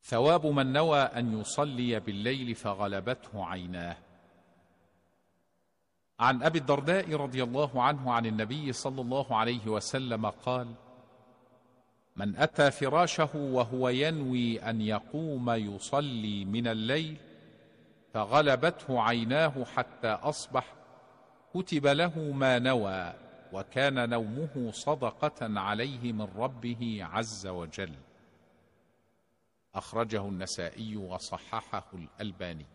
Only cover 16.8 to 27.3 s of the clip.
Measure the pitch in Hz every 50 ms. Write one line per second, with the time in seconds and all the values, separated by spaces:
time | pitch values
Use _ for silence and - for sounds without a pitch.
16.8 | 110 113 135 156 160 156 156 151 - - - - - - - - - - - -
17.8 | - - - _ _ _ _ 110 107 101 120 147 156 143 135 123 135 170 170 -
18.8 | - - 131 120 110 113 120 120 113 113 131 147 165 156 139 135 123 - - -
19.8 | 123 - - - - 117 107 - - 143 151 - - - 127 131 - - - -
20.8 | - - - - - - - - - - - _ _ _ - 175 185 - - 147
21.8 | 139 143 139 143 170 175 165 165 156 147 139 135 135 131 127 120 123 131 131 120
22.8 | 107 98 95 95 90 87 87 - - - - - - - - 95 98 - - 127
23.8 | 135 139 139 127 120 117 120 117 113 104 110 135 160 156 - 139 123 113 107 -
24.8 | - - 151 147 131 113 - - - 151 - - - 110 107 101 95 101 104 104
25.8 | 120 143 139 120 117 120 113 107 107 98 92 101 120 131 131 120 117 120 117 113
26.8 | 120 117 110 104 92 80 82 107 117 110